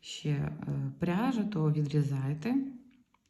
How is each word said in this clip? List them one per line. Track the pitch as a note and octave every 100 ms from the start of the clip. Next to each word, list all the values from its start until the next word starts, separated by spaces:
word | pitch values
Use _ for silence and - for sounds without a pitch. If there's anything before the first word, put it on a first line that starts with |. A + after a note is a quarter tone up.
ще, | - - D3+
е, | C#3+ D3 D3+ - C#3 C3+ -
пряжа, | E3+ F3+ B3 B3
то | G3 E3+ D#3
відрізайте. | D3 D3 D3+ C3+ C#3 C3 D3+ A3+ C4+ C#4 - - - _ _ _